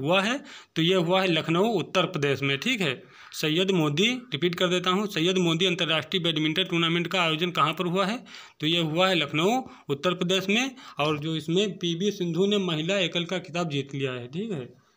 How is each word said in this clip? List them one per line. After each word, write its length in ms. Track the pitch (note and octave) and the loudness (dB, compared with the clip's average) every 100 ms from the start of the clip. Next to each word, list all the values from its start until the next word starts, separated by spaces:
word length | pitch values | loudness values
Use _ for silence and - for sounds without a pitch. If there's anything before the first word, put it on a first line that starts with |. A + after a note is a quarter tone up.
हुआ 200 | C#3 F#3+ | 2 2
है, 180 | G3 C#4 - - - - | 2 -4 -8 -20 -6 0
तो 60 | |
ये 120 | E3 F#3 | 2 2
हुआ 240 | E3 F#3+ | 4 2
है 120 | F#3+ | 2
लखनऊ 360 | D#3+ D3 E3+ A3 | 0 0 2 2
उत्तर 320 | G3+ - F#3+ E3 | 0 0 0 0
प्रदेश 360 | D3+ C#3+ B2+ | 0 0 2
में, 160 | C#3 C#3 | 0 0
ठीक 220 | A3+ B3+ | -2 0
है। 220 | E3 A#2+ - - - | -2 -2 -10 -20 -16
सैयद 380 | - D#3 D#3+ F#3+ | -4 0 2 2
मोदी, 380 | F#3 D3+ D3 A3 B3+ - | 2 2 2 0 0 -6
रिपीट 220 | D3+ F3 | -2 -2
कर 140 | E3+ F3+ | 0 0
देता 220 | F3+ F3+ | 2 2
हूँ, 160 | F#3 G#3 | 0 0
सैयद 320 | E3+ E3+ F#3 | 0 0 2
मोदी 280 | E3+ D#3+ F#3+ | 2 2 2
अंतर्राष्ट्रीय 560 | E3+ D#3+ D#3 D3 F#3+ | 0 0 -2 -2 -2
बैडमिंटन 420 | E3+ D#3 D#3 E3 | 0 0 0 0
टूर्नामेंट 420 | F#3 E3+ E3 E3+ E3+ | 0 0 2 0 0
का 160 | F#3+ | 0
आयोजन 280 | E3 D#3 F3+ | 0 0 -2
कहाँ 220 | E3 D3 | 2 0
पर 140 | E3 F3 | 0 -2
हुआ 200 | F#3 F#3+ | 0 0
है, 120 | B3 - - - - | -4 -10 -20 -20 -6
तो 60 | D3+ | 0
ये 140 | E3+ | 0
हुआ 280 | D#3 D#3+ F#3 | 0 2 2
है 60 | F3 | 2
लखनऊ 440 | D3 D3 F#3 B3+ B3+ - - | 0 2 2 0 -4 -12 -6
उत्तर 260 | C#3 F3+ | -2 0
प्रदेश 340 | F3 F3+ F#3+ F#3 | 0 0 0 2
में। 260 | G#3+ C4+ B3+ - - | 0 0 -6 -12 -2
और 200 | D3 D3+ | 0 0
जो 180 | D#3 D#3+ | -2 -4
इसमें 400 | D#3 F3 G#3 - | 0 2 0 -2
पीवी 320 | E3+ E3+ G#3 | -4 0 -2
सिंधु 360 | G3 F3 E3 G3+ | -2 -2 2 2
ने 120 | G#3 | 2
महिला 380 | F3+ D#3 E3 G3 | 0 -2 0 0
एकल 260 | E3+ F3 | 0 -2
का 140 | E3+ F#3 | -4 -6
खिताब 300 | - E3 E3+ | -4 -4 -2
जीत 260 | C#3+ C#3 | -4 -4
लिया 180 | C#3 C3+ | -4 -4
है, 140 | B2+ B2 | -6 -8
ठीक 220 | D#3+ A3+ | -8 -6
है, 120 | E3 A#2+ - _ | -6 -8 -16 _